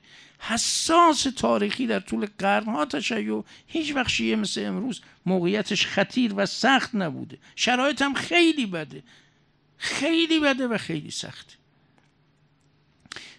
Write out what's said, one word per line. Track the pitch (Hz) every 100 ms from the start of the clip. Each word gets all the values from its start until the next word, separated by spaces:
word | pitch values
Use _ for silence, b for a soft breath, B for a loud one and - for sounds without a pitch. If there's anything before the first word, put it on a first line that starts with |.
| B B B -
حساس | - 233 - - - 330 339 269
تاریخی | 269 - 240 107 104 - 117
در | 98
طول | - 113 110 -
قرنها | 196 208 214 277 294
تشیع، | 285 - 220 214 214 B B -
هیچ | 330 302 285
وقت | 233
شیعه | - 226 220
مثل | 202 220 208
امروز | 185 247 - b b 175
موقعیتش | 185 175 214 - 202 -
خطیر | - 196 - 151
و | 196 196
سخت | - 233 262 - 208
نبوده. | 170 131 120 - b -
شرایط | 220 247 277 262
هم | 285
خیلی | 262 - 349 330 302 208
بده، | 170 143 147 b b b b b _ _ _
خیلی | - - 285 330 330 320
بده | 294 262 247
و | 214
خیلی | - 160 156
سخته. | - 151 - - - _ _ _ _ _ _ _ _ _ _ _ _ _ _ _ B B